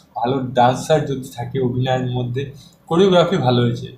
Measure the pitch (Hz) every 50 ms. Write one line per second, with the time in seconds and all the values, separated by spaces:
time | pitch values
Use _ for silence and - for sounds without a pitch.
0 | _ _ - 117 120 120 139 135 127 117 - 123 120 127 127 - - - 156 147
1 | 135 135 135 131 127 - - 120 120 - - 135 127 120 120 123 127 131 127 127
2 | 123 123 123 123 123 120 120 135 143 - - - - - _ _ _ - 165 170
3 | 202 196 180 175 165 170 196 165 127 127 123 120 120 120 117 - - 117 -